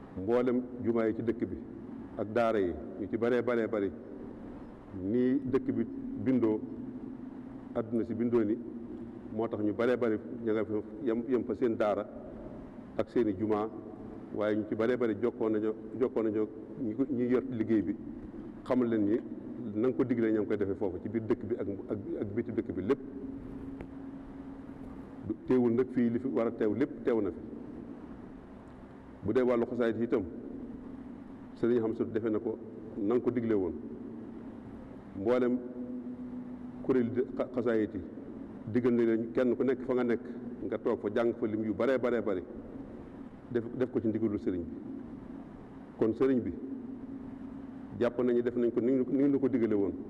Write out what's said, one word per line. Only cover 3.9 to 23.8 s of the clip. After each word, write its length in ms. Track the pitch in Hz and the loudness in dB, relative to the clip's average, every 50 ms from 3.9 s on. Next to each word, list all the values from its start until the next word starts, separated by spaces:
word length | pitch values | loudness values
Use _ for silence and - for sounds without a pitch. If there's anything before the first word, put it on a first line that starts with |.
| - - - - - - - - - - - - - - - - - - - - - 95 92 | -2 -4 -10 -12 -12 -12 -12 -12 -12 -12 -12 -12 -12 -14 -14 -14 -16 -16 -16 -12 -8 -4 -2
nii 380 | 95 110 123 123 127 131 143 139 | 0 2 4 4 4 4 2 2
dëkk 260 | 127 123 131 127 - 113 | 2 2 2 2 2 0
bi 140 | 113 117 - - - - - - - 104 | 0 0 0 -2 -6 -6 -6 -6 -2 2
bindoo, 360 | 123 131 123 - 110 107 - - - - - - - - - - - - - - - - - - - - - - - - | 4 4 6 6 4 4 2 0 -4 -8 -8 -8 -8 -10 -10 -10 -10 -10 -10 -12 -12 -12 -12 -12 -12 -12 -12 -12 -4 -2
àdduna 300 | 120 113 107 117 113 104 | -2 -2 0 0 0 0
si 100 | 113 110 | 0 0
bindoo 280 | 101 117 120 117 120 110 | 0 2 4 4 4 4
ni, 140 | 104 113 120 - - - - - - - - - - - - - - - | 4 2 0 -2 -6 -10 -10 -10 -10 -10 -10 -10 -10 -12 -12 -12 -6 -2
moo 160 | 107 113 117 | -2 -2 0
tax 120 | 120 101 107 | 0 0 0
ñu 100 | 107 101 | 0 2
baree 240 | 101 117 127 123 | 4 4 4 4
bari 220 | 113 120 117 107 104 - - - 120 113 | 4 4 2 2 2 -2 -6 -8 -4 0
ña 80 | 113 107 | 2 2
nga 120 | 110 104 | 2 2
fa 80 | 104 107 107 101 - - - 147 | 0 0 -2 -2 -4 -8 -2 0
yem, 180 | 123 113 120 120 - | 0 2 2 2 2
yem 160 | 127 117 104 | 2 2 2
fa 100 | - 110 | 0 0
seen 220 | 104 135 120 110 | 2 2 2 2
daara 300 | - 113 107 101 98 107 - - - - - - - - - - - - - - - - - - - | 4 2 2 2 2 0 -4 -8 -12 -12 -12 -12 -12 -12 -12 -12 -12 -12 -12 -14 -14 -14 -6 -4 -4
ak 100 | 110 - | -4 0
seeni 240 | - 131 117 107 98 92 | 2 2 2 4 2 2
jumaa, 300 | 110 107 107 104 107 113 - - - - - - - - - - - - - | 2 2 2 2 2 0 -4 -8 -10 -12 -12 -12 -12 -12 -12 -12 -10 -6 -2
waaye 220 | - 104 107 107 | 0 2 4 4
ñu 80 | 107 104 - | 2 2 0
ci 60 | 120 | 0
baree 220 | 107 110 117 123 | 2 4 4 4
bari 180 | 123 123 113 107 101 104 | 4 4 2 2 2 2
jokkoon 280 | 120 117 - 117 110 110 | 0 2 2 2 2 2
nañu, 200 | 107 107 110 107 - - - - 110 | 4 2 2 0 -2 -6 -8 0 0
jokkoon 240 | 123 117 - 120 110 | 0 2 2 2 2
nañu 240 | 110 104 107 107 107 - - - - - - | 2 4 2 2 0 -2 -8 -12 -12 -8 -4
ñi 140 | 135 110 107 | -2 -2 0
ko, 100 | 117 135 - | 2 0 2
ñi 160 | 143 117 123 120 | 2 2 2 4
yor 140 | 127 123 - - | 4 4 2 0
liggéey 320 | 127 113 110 107 113 107 92 | -2 -2 2 4 4 4 4
bi, 140 | 87 - - - - - - - - - - - - - - - | 2 -2 -4 -6 -10 -10 -10 -10 -10 -10 -10 -12 -12 -12 -10 -2
xamal 240 | - 131 127 123 117 | 2 2 4 4 4
leen 160 | 113 110 104 | 4 2 4
ni 140 | 101 110 127 - - - - - - - - 123 113 101 | 4 2 2 0 -4 -8 -10 -10 -10 -8 -8 -6 -4 -2
na 140 | 107 113 131 | 2 2 2
nga 80 | 127 | 2
ko 80 | - - | 2 2
diglee, 280 | 123 127 113 113 110 110 | 2 4 4 4 4 4
ña 80 | 110 | 4
ngi 60 | 101 | 4
koy 100 | - 107 | 2 2
defee 180 | 101 98 95 95 | 2 2 0 0
foofu 240 | - 107 95 87 87 120 | 0 0 -2 -2 -2 -4
ci 60 | 127 | -2
biir 140 | 107 117 113 | -2 -2 2
dëkk 200 | 107 - - - | 2 2 0 2
bi 100 | 98 - | -2 -2
ak, 120 | - 220 - - - - - | -2 -2 -2 -4 -4 -4 -4
ak, 100 | 117 104 101 - 170 165 | -4 -4 -4 -4 -4 -4
ak 60 | 139 104 98 | -4 -2 -2
biti 180 | 117 117 - 107 | -2 -2 0 -2
dëkk 200 | 107 101 - - | -2 -2 0 -2
bi 80 | 92 92 | -2 2
lépp. 160 | 101 139 139 - - - - - - - - - - - - - - - - | 2 2 0 0 -6 -10 -8 -8 -8 -8 -10 -10 -10 -10 -10 -10 -10 -10 -10